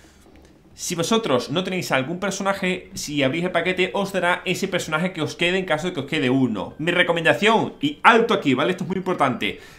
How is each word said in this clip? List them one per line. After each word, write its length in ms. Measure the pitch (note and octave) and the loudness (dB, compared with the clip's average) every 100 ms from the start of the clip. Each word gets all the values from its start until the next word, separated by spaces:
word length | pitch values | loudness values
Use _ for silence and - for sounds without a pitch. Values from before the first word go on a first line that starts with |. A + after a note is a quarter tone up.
| - - - - - - - | -20 -20 -20 -20 -20 -20 -20
Si 220 | - - E3 | -14 -8 -4
vosotros 560 | E3 A3+ G3+ B2+ - | 0 0 2 0 0
no 120 | D3+ | -4
tenéis 280 | F#3+ F#3 - | -4 -4 -2
algún 280 | D3+ C3+ F3+ | -2 -2 -4
personaje, 720 | G3 G3 G3 G3 F#3 F#3 - - | -4 -2 -2 -2 -2 -4 -6 -12
si 260 | - D3 | -6 0
abrís 220 | C3 D#3+ | 0 0
el 80 | F3 | -2
paquete, 400 | F3 E3+ F3+ F3+ | -2 -2 0 0
os 200 | F#3+ F#3+ | 0 -2
dará 280 | F#3 E3+ F3+ - | 0 0 0 -2
ese 220 | F3+ G3 | -4 -2
personaje 460 | F3 F3 D#3 F3+ | -2 -2 -2 -2
que 80 | F3+ | -2
os 140 | C#3+ - | -6 -2
quede 240 | F3 F#3+ | 0 0
en 60 | F3+ | 0
caso 240 | D3+ F3+ | -2 -2
de 40 | |
que 60 | F3 | -4
os 60 | C3 | -4
quede 240 | D#3+ C3 | 0 2
uno. 420 | C3+ B2+ G#2 E2+ - | 2 2 0 -6 -6
Mi 120 | D#3+ | -2
recomendación, 840 | F3 F3 E3+ E3 C#3+ G3+ A3 C#3 - | 2 2 2 2 4 4 2 0 -2
y 180 | D3 - | -4 4
alto 320 | G3+ A#3 A#3 | 6 6 4
aquí, 220 | G3+ C#3+ B2 | 2 2 2
¿vale? 160 | D#3+ | 2
Esto 140 | F3+ D#3 | 0 -2
es 20 | |
muy 100 | F#3 | -4
importante. 640 | F#3 F3+ C#3 A#2 G#2 - - | -2 0 0 0 -4 -6 -12